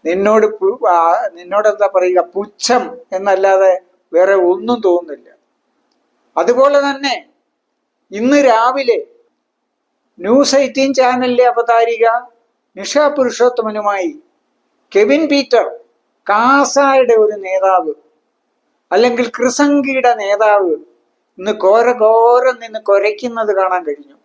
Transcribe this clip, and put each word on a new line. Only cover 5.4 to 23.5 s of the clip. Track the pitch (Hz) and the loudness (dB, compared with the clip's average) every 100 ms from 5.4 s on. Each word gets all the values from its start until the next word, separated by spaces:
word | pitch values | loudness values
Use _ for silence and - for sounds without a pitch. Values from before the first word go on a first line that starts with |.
| _ _ _ _ _ _ _ _ _ 160 | _ _ _ _ _ _ _ _ _ -4
അതുപോലെ | 175 247 269 285 277 | -2 2 2 2 -2
തന്നെ | 269 277 220 - _ _ _ _ _ _ _ _ 196 | -4 -6 -6 -10 _ _ _ _ _ _ _ _ -4
ഇന്ന് | 247 285 262 | 0 2 4
രാവിലെ | 226 233 277 254 196 - _ _ _ _ _ _ _ _ _ _ - | 2 0 0 -2 -2 -4 _ _ _ _ _ _ _ _ _ _ -10
ന്യൂസ് | 185 254 277 277 | 0 2 2 0
എയ്റ്റീൻ | 262 269 269 262 | 0 -2 -2 2
ചാനലിലെ | 247 247 247 247 247 | 0 0 0 2 2
അവതാരിക | 240 233 233 233 226 226 240 240 _ _ _ _ - | 2 0 2 2 2 0 0 -6 _ _ _ _ -14
നിഷ | 196 277 294 285 | -4 0 0 0
പുരുഷോത്തമനുമായി | 247 - 247 240 220 214 208 196 170 143 _ _ _ _ _ _ _ 190 | -2 0 0 0 -6 -4 -4 -4 -6 -8 _ _ _ _ _ _ _ 0
കെവിൻ | 220 294 311 | 2 2 0
പീറ്റർ, | 285 269 226 165 - _ _ _ _ - | -2 0 0 0 -8 _ _ _ _ -2
കാസായുടെ | 208 240 277 262 277 277 269 247 220 | 0 2 2 2 0 2 2 2 2
ഒരു | 214 208 190 | 2 -2 -4
നേതാവ് | 190 190 185 160 143 _ _ _ _ _ _ _ _ _ | -2 0 0 -2 -10 _ _ _ _ _ _ _ _ _
അല്ലെങ്കിൽ | 185 247 233 240 - | 0 0 0 -6 -4
കൃസംഗിയുടെ | 247 254 285 285 277 262 247 233 | -4 0 0 0 -2 -2 0 -2
നേതാവ്, | 202 208 214 208 180 151 - _ _ _ _ - | -2 0 2 2 0 -4 -8 _ _ _ _ -10
ഇന്ന് | 190 - | -8 -2
ഘോരഘോരം | 185 220 233 240 220 226 233 247 254 233 | 2 2 2 0 2 4 4 2 0 -4
നിന്ന് | 226 214 208 | -12 -10 0
കുരയ്ക്കുന്നത് | 202 202 208 247 233 214 | 0 0 -4 -8 -4 -2